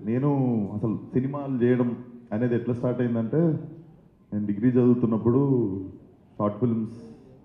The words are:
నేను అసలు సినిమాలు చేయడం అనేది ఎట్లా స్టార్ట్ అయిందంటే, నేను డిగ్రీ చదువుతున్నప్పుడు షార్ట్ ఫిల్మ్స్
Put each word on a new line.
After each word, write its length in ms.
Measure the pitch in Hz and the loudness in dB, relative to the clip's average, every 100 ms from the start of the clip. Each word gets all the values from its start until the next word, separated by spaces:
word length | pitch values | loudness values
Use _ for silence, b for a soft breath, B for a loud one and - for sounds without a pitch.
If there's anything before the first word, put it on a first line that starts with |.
నేను 640 | 107 120 143 143 127 113 98 104 | -2 0 2 2 2 2 -2 -2
అసలు 240 | 113 95 - | -2 -4 -2
సినిమాలు 500 | 135 131 143 139 127 | -2 -2 -6 -6 0
చేయడం 400 | 120 123 120 113 - - - | 4 4 2 -2 -12 -20 -8
అనేది 240 | 107 123 175 | -2 0 0
ఎట్లా 180 | - | -2
స్టార్ట్ 280 | 113 127 120 | -2 -2 -2
అయిందంటే, 360 | 123 117 110 147 170 151 - - - - - _ _ | 0 0 0 2 2 0 -6 -16 -20 -20 -20 _ _
నేను 120 | 104 101 | -6 -4
డిగ్రీ 240 | 101 123 | 0 2
చదువుతున్నప్పుడు 1000 | 123 123 123 117 110 113 127 139 127 104 95 95 - - - _ - | 4 4 4 2 2 2 2 2 2 0 -4 -8 -14 -20 -20 _ -2
షార్ట్ 180 | 104 104 | -2 0
ఫిల్మ్స్ 460 | 123 113 110 - - - - - | 0 0 -4 -8 -18 -20 -20 -20